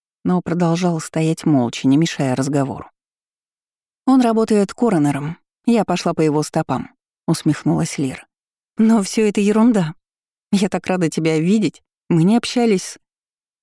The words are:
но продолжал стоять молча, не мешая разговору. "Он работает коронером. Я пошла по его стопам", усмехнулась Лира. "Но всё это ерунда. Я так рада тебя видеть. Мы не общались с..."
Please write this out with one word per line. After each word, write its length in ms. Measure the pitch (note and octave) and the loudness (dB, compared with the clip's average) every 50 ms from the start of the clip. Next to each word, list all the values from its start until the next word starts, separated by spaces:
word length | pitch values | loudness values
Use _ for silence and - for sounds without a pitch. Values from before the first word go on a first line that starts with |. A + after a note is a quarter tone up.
| _ _ _ _ - | _ _ _ _ -4
но 160 | F3+ F3+ F3+ | -2 -2 -2
продолжал 600 | - - E3 F3 F3+ E3 E3 E3+ F#3 F3 E3+ D#3+ | -2 -2 -2 0 0 0 0 0 0 -2 -2 -4
стоять 440 | - - - D#3+ D#3+ D#3+ D#3+ - - | -6 -6 -4 -2 -2 -2 -2 -2 0
молча, 440 | D#3+ D3+ C3 A#2+ A2+ - - - C3 | 0 2 2 0 -2 -4 -2 0 2
не 80 | C3+ | 2
мешая 400 | D3+ E3 D#3+ - - D3 C3 B2+ | 2 2 0 -2 -2 -2 -2 -2
разговору. 520 | B2+ C3 C3 C#3+ C#3+ C3+ C3+ G2+ - - - _ _ _ _ _ _ _ _ _ _ _ _ _ _ _ _ _ _ _ _ _ _ - | -2 -2 -2 -2 -2 -2 -4 -6 -10 -14 -18 _ _ _ _ _ _ _ _ _ _ _ _ _ _ _ _ _ _ _ _ _ _ 0
"Он 140 | - C4 C4 | 2 4 4
работает 520 | A#3+ A3+ A3+ A3 A3 - A3 G#3 G3+ - | 4 2 2 0 2 2 2 2 0 0
коронером. 680 | - - A#3+ A3+ G3 D#3+ D3 C#3+ C#3+ C#3 C#3+ D3+ E3+ - _ _ _ _ - | -2 -2 0 0 2 2 0 0 -2 -4 -6 -8 -10 -12 _ _ _ _ -2
Я 180 | - A#3 A3 F#3+ | 0 0 2 0
пошла 300 | - F3 F3 - F3+ E3 | 0 -2 -2 -2 -2 -2
по 60 | - | 0
его 240 | D#3+ D#3 C#3+ D3+ D3+ | 0 0 0 0 -2
стопам", 500 | - - D#3+ D#3 - C3+ - - - _ _ _ _ _ _ _ | -2 -2 -4 -2 -2 -4 -6 -8 -10 _ _ _ _ _ _ _
усмехнулась 720 | - E3 - - D#3 C#3+ - - - E3+ D#3 D#3+ - - - | -4 -2 0 0 -2 -2 0 0 -2 -2 -2 -2 -4 -4 -6
Лира. 260 | C#3 C3 D#3+ - - _ _ _ _ _ _ _ _ _ _ | -6 -6 -6 -10 -18 _ _ _ _ _ _ _ _ _ _
"Но 260 | - A3 A3 A3+ A3+ | 0 2 4 4 2
всё 240 | F#3+ - - A3+ G#3+ | 0 -2 -2 0 0
это 140 | G#3 G3+ G#3+ | 0 2 0
ерунда. 540 | G3+ G3+ G#3+ A3 A3+ B3 A3+ G3+ E3+ D#3 E3 _ _ _ _ _ _ _ _ _ _ - | 0 2 2 4 4 4 2 2 0 -2 -6 _ _ _ _ _ _ _ _ _ _ -2
Я 160 | - F#3+ G#3+ F#3 | -2 0 0 0
так 180 | - F3+ - | -2 -4 -4
рада 240 | - F#3 F3+ E3+ D#3 | -2 -2 0 -2 -2
тебя 300 | - - D#3+ D#3+ D#3+ D#3 | -2 -2 -2 0 0 0
видеть. 420 | D#3+ F3 G#3 A3+ G3+ C#3+ - - _ _ _ _ _ - | 2 2 2 2 0 -2 -4 -8 _ _ _ _ _ 0
Мы 140 | F3 D#3+ | 2 2
не 140 | D#3+ F#3+ A3+ | 4 4 2
общались 480 | A#3 - - - B3 A#3+ A3+ G3+ F3+ - | 2 0 -2 -2 0 2 2 0 0 -2
с..." 140 | - - - _ _ _ _ _ _ _ _ _ _ _ _ | -6 -16 -18 _ _ _ _ _ _ _ _ _ _ _ _